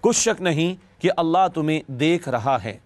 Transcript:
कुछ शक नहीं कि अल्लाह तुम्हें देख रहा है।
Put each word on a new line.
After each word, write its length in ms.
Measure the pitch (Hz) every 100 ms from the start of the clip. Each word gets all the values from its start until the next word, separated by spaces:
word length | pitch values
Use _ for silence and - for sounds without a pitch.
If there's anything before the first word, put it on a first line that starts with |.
कुछ 120 | 226 233
शक 220 | 226 214
नहीं 340 | 180 156 170 185 _ _
कि 80 | 175
अल्लाह 380 | 170 165 175 185
तुम्हें 320 | 175 151 156 -
देख 360 | 127 151 170 175
रहा 280 | 123 113 131
है। 200 | 98 98